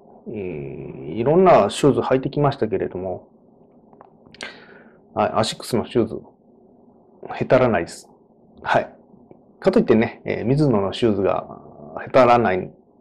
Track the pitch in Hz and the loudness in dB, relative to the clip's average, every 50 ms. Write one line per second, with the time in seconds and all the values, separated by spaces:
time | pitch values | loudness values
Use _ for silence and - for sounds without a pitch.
0 | _ _ - - - 214 113 104 95 90 80 73 69 69 71 71 67 - - 127 | _ _ -20 -20 -16 -12 -10 -10 -8 -8 -8 -10 -10 -12 -12 -12 -14 -14 -14 -14
1 | - - 90 110 117 143 160 185 190 175 147 117 98 107 - - 151 139 117 113 | -12 -10 -6 -2 0 2 4 6 6 6 6 6 4 2 0 2 4 4 4 2
2 | - - 131 131 131 139 - 147 147 135 - - 113 107 95 85 85 85 - 90 | 0 0 0 -2 -2 -2 -2 0 0 0 0 -2 -4 -2 -2 -4 -4 -4 -8 -8
3 | 92 92 87 - - _ _ _ _ _ _ _ _ _ _ _ _ _ - - | -8 -8 -10 -10 -14 _ _ _ _ _ _ _ _ _ _ _ _ _ -20 -20
4 | - _ _ _ _ _ - - - - - - - - - - - - _ _ | -20 _ _ _ _ _ -20 -18 -18 -18 -18 -20 -20 -20 -20 -20 -20 -20 _ _
5 | _ _ - - 104 - - 104 110 - - - - - 123 107 - - - 123 | _ _ -4 -2 -2 0 0 -2 -2 -2 -4 -10 -8 -4 -4 -4 -4 -2 0 0
6 | 110 110 69 - - - _ _ _ _ _ _ _ _ _ _ _ _ _ _ | 0 -2 -4 -12 -14 -16 _ _ _ _ _ _ _ _ _ _ _ _ _ _
7 | _ _ _ _ - - - - 117 - 135 127 127 120 104 85 85 - - - | _ _ _ _ -16 -10 -8 -6 0 2 2 4 4 2 0 -2 -4 -6 -12 -18
8 | - _ _ _ _ _ _ _ _ _ _ - - - - - - - - - | -20 _ _ _ _ _ _ _ _ _ _ -10 -4 -2 0 0 -2 -4 -10 -20
9 | _ _ _ - _ - - _ _ _ _ - - 190 185 - - - 113 110 | _ _ _ -20 _ -20 -20 _ _ _ _ -4 0 2 2 4 4 4 4 4
10 | 110 110 - - - 104 98 92 95 117 139 147 151 135 113 98 98 95 - - | 2 0 -4 -8 -6 -6 -6 -4 -2 0 0 2 2 2 2 0 0 -2 -2 0
11 | 120 110 98 98 92 85 87 - - - - - - - - - - - - - | 0 0 0 0 0 0 -2 -2 -6 -10 -14 -20 -20 -20 -20 -20 -18 -16 -14 -14
12 | - - - 135 127 123 120 120 110 92 92 92 - - - _ _ _ _ _ | -4 2 4 6 6 6 6 4 4 0 0 -2 -4 -8 -14 _ _ _ _ _